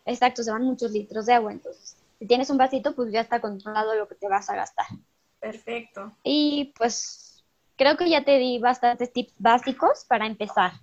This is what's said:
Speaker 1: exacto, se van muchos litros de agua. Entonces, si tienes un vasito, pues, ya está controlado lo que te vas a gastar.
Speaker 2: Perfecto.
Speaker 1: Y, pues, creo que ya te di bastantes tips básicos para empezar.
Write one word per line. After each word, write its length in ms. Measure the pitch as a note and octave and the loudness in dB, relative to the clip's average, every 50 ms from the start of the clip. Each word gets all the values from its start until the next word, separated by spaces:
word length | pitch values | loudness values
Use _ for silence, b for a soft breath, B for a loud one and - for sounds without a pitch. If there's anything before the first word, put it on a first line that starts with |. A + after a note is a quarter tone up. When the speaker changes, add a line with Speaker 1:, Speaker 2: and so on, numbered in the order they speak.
| _ | _
Speaker 1:
exacto, 380 | - B3 - B3 B3+ B3+ A#3+ A#3 | -8 0 2 2 2 2 -2 -4
se 80 | A3+ | -4
van 120 | G#3+ A3+ B3+ | -2 -2 -2
muchos 280 | C4 B3+ - A#3+ A3 | -2 -2 -2 -4 -4
litros 340 | G#3+ G#3 G#3 - A3+ A3 G#3 | -4 -6 -6 -6 -8 -4 2
de 80 | A#3 B3 | 2 4
agua. 180 | A#3 G#3+ G#3 G#3 | 4 2 0 -6
Entonces, 420 | - - - - - - - - _ _ _ _ _ | -10 -14 -16 -18 -18 -20 -20 -20 _ _ _ _ _
si 80 | A3 | 0
tienes 220 | G3 A#3+ B3+ C#4 D4 | 2 2 2 2 2
un 80 | C#4 | 2
vasito, 360 | B3+ C4 C4 C4+ C4 G3+ D4 C#4+ | 2 2 2 2 0 -2 -4 -4
pues, 180 | - B3 A3 G3+ | -4 -4 -2 -2
ya 80 | A3+ | -2
está 180 | A3+ - A#3+ A#3 | -2 -2 -2 -4
controlado 560 | A3+ G#3 G3+ F#3+ - G#3+ G#3+ G#3+ A3 A3 A3 | -2 -6 -8 -10 -10 -6 -4 -2 -2 0 -2
lo 140 | G#3+ G#3 - | -2 -4 -6
que 60 | - | -8
te 120 | - G3 | -10 -4
vas 220 | G3+ G3 G#3 - - | -2 -2 -2 -2 -4
a 60 | G#3 | -6
gastar. 280 | F#3+ - - - - - - - - _ _ _ _ _ _ _ _ | -6 -6 -6 -6 -6 -6 -6 -10 -18 _ _ _ _ _ _ _ _
Speaker 2:
Perfecto. 720 | - A3 G#3+ A3+ - A3+ A#3+ A#3 A3+ - _ - G#3+ A3 - _ - | -12 -12 -12 -12 -12 -12 -10 -10 -12 -14 _ -16 -16 -16 -16 _ -4
Speaker 1:
Y, 500 | - C#4+ D4+ D4 D4 D4 D4 C#4+ C#4+ - | -2 0 2 2 0 0 -2 -4 -6 -4
pues, 680 | - A3+ A#3+ A3 - - - - - - - - _ _ _ _ _ _ _ _ | -2 -2 -2 -2 -4 -8 -10 -14 -18 -20 -20 -20 _ _ _ _ _ _ _ _
creo 200 | - C4 C#4+ D#4 | 2 2 4 4
que 120 | D4 F4+ E4+ | 2 2 2
ya 140 | E4 C#4+ - | 2 2 4
te 140 | C#4+ C#4 | 4 4
di 220 | C4 B3+ B3+ B3 A#3 | 4 4 2 0 0
bastantes 520 | A3+ B3+ B3+ - A#3+ A#3+ A#3+ G#3+ A#3+ B3 | 0 0 2 2 2 2 2 0 -2 -4
tips 220 | - B3 - - _ - | -4 -4 -6 -6 _ 0
básicos 680 | G3 A3+ A#3 A#3 - C4+ C4 - D#4+ G4 D5 - - | 4 4 4 4 2 -2 -2 2 2 2 2 0 0
para 200 | - B3 G#3+ G#3+ | 0 0 0 0
empezar. 460 | A3 G#3+ - G3+ F#3+ - G#3+ F#3 F3+ - - | -4 -6 -6 -8 -2 0 0 0 0 -2 -8